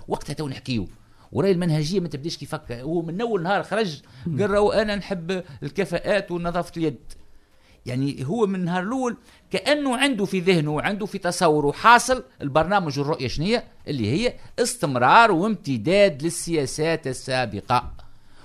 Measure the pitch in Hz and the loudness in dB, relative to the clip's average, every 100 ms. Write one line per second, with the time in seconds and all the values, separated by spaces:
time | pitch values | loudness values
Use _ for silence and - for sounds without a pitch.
0 | - - - 151 147 - - 117 87 - | -8 -6 -6 -8 -6 -6 -4 -4 -4 -10
1 | - - - 120 190 180 180 156 147 196 | -20 -20 -8 0 2 2 2 2 0 -2
2 | 165 139 160 - 147 156 - 120 135 175 | -4 -6 -8 -10 -10 -10 -8 -10 -6 -4
3 | 165 180 240 202 165 196 147 202 202 147 | -4 -4 -2 -2 0 -2 -2 -2 -2 -6
4 | - - 175 147 202 202 208 202 214 202 | -16 -12 -6 -2 0 2 2 2 0 -2
5 | - 190 165 190 170 135 143 - 190 170 | -4 -6 -4 -6 -8 -10 -8 -4 -2 -2
6 | - 202 196 175 175 175 175 165 156 123 | 0 -2 -2 -4 -4 -4 -4 -2 -2 -4
7 | - - - - _ _ _ _ - 127 | -10 -18 -20 -20 _ _ _ _ -8 -2
8 | 139 - 131 233 196 190 170 180 185 262 | -2 -4 -4 0 0 0 -2 -2 -2 -2
9 | 247 - - - _ 185 - 294 277 233 | -2 -4 -12 -20 _ -4 0 0 0 0
10 | 277 214 196 190 170 170 151 151 165 202 | 0 0 -2 0 2 4 2 0 -2 -4
11 | 202 196 175 - 175 151 143 - 220 240 | -6 -4 -4 2 4 4 2 4 8 8
12 | 247 254 - - 147 147 165 202 160 135 | 6 -2 -4 -10 0 2 2 0 0 -2
13 | 143 - 123 139 180 233 - - - 139 | -2 -2 -2 -2 0 0 -4 -12 -6 -2
14 | 202 165 240 - - - 240 - 156 127 | 0 0 -2 -4 -8 -4 -2 -2 -2 4
15 | 127 196 226 165 208 208 143 123 113 196 | 8 8 8 4 0 -2 -4 -4 2 6
16 | 202 135 165 - - 165 131 - 160 160 | 6 4 -6 -6 -4 -2 -2 -2 -2 -2
17 | - 135 - 127 117 101 - 123 - - | -4 -8 -4 -4 -2 -4 0 -2 -2 -10
18 | - - - - | -16 -18 -20 -20